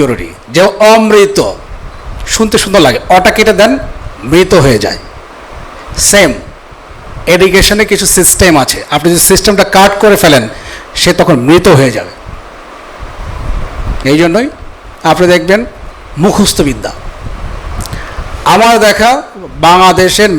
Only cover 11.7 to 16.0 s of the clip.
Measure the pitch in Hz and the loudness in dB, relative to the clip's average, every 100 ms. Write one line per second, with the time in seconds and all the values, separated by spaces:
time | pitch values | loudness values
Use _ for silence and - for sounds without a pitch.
11.7 | 143 131 110 - - - - - - - | 4 2 -2 -8 -14 -16 -16 -18 -20 -20
12.7 | - - - - - - - - - - | -20 -20 -16 -16 -14 -12 -8 -6 -4 -6
13.7 | - - - 135 151 170 170 277 - - | -8 -6 -4 0 2 2 0 -2 -6 -16
14.7 | - - - 165 156 180 180 165 202 247 | -20 -20 -4 0 2 4 2 2 0 -2
15.7 | - - - | -12 -18 -18